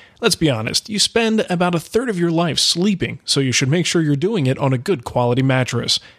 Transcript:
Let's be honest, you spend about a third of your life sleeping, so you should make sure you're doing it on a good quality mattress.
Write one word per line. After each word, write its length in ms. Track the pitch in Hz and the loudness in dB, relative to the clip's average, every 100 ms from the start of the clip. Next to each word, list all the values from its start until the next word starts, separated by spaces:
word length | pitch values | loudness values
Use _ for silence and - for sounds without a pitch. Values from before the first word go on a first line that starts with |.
| - _ | -20 _
Let's 160 | 240 - | 0 2
be 120 | 156 | 2
honest, 400 | 113 110 - - | 0 -2 -4 -4
you 120 | 208 | -2
spend 440 | - 226 226 220 - | 0 0 2 2 0
about 240 | 175 180 | 0 0
a 60 | 170 | 0
third 280 | - 226 254 | -2 -2 -2
of 120 | 185 | 0
your 100 | 170 | 0
life 300 | 165 170 131 | 2 0 0
sleeping, 580 | - 165 202 190 110 - | 0 0 0 0 -4 -6
so 160 | - 143 | -4 -2
you 100 | 135 | 0
should 180 | 120 131 | 0 0
make 160 | 175 | 0
sure 160 | 160 175 | 0 0
you're 140 | 156 | 0
doing 320 | 143 180 226 131 | 0 0 0 0
it 100 | 131 | 0
on 140 | 139 | 0
a 60 | 131 | 0
good 240 | 127 165 | 0 -4
quality 400 | - 127 120 127 | -2 -2 0 2
mattress. 560 | 131 131 127 117 113 - - | 2 2 0 -2 -2 -4 -6